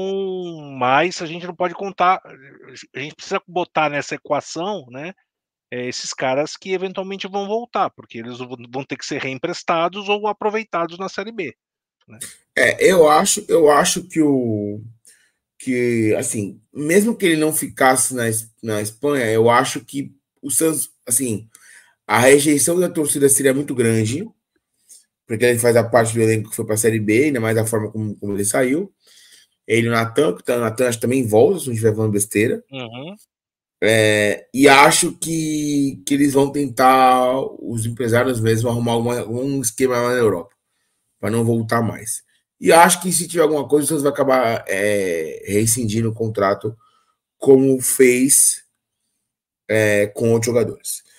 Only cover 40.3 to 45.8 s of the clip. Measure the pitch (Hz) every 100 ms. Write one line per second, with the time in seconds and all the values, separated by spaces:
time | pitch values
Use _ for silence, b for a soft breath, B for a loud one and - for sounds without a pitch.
40.3 | 90 - _ _ _ _ _ _ _ 104
41.3 | 113 117 117 110 117 113 87 - - -
42.3 | _ _ _ 180 165 180 - 185 180 170
43.3 | 170 151 151 127 151 139 160 139 139 131
44.3 | 131 117 113 - 95 104 101 95 82 80
45.3 | - - 104 110 127